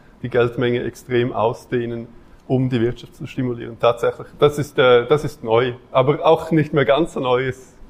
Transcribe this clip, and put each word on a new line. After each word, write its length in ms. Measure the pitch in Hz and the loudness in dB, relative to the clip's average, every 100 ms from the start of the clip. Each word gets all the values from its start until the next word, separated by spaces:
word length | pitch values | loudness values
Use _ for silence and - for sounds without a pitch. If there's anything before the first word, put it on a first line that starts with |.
| - - | -20 -14
die 80 | 123 | -4
Geldmenge 540 | 123 120 120 123 120 | 0 0 0 -2 -2
extrem 500 | - - - 123 120 | -4 -12 -4 -2 -2
ausdehnen, 760 | 113 110 123 - 127 117 117 117 - - - _ | -2 -2 -4 -6 -6 -4 -8 -12 -20 -20 -20 _
um 240 | 131 131 | -2 0
die 100 | 123 | 0
Wirtschaft 340 | 113 - - | -2 -4 -14
zu 120 | - 147 | -18 -14
stimulieren. 520 | - 127 120 117 117 | -6 -6 -6 -10 0
Tatsächlich, 480 | 117 117 123 - - - | 0 2 -2 -4 -14 0
das 200 | 147 147 | 2 2
ist, 200 | 143 - | -6 2
äh, 260 | 127 123 117 | 6 6 4
das 160 | 151 | 0
ist 220 | 107 - | 0 -8
neu, 300 | 117 113 127 120 - | 0 0 0 -6 -4
aber 320 | 135 131 143 | 0 2 2
auch 260 | - 160 165 | 2 2 2
nicht 220 | 165 147 | -2 0
mehr 140 | 156 135 | 0 2
ganz 260 | 139 170 | 2 0
so 80 | - | -4
neu. 260 | 131 123 131 | -2 0 -2
Es 300 | 127 - - - | -8 -16 -20 -10